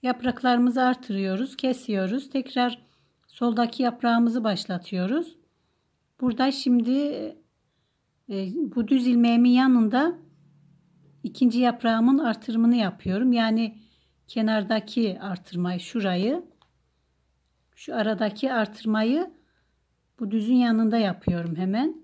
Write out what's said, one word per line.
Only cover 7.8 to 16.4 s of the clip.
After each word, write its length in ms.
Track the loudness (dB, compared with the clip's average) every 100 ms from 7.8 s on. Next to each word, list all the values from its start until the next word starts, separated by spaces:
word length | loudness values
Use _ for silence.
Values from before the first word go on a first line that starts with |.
| _ _ _ _ -10
e, 240 | -6 -6 -6
bu 320 | -4 -4 0
düz 200 | 2 4
ilmeğimin 420 | 4 4 6 6
yanında 680 | 6 6 4 4 2 0 -2 -12 _ _ _ _ _ _ _ _ _
ikinci 360 | -12 0 2 4
yaprağımın 580 | 0 0 0 2 4 2
artırımını 580 | 0 -4 -4 0 2 4
yapıyorum. 560 | 0 -4 -4 0 2
Yani 480 | 2 2 0 -2 -6 -20 _ _ _ _
kenardaki 920 | -2 0 0 0 -2 -2 -2 -2 -2
artırmayı, 580 | -8 -10 -8 -4 -4 -4
şurayı, 640 | -6 -4 -2 0 0 -2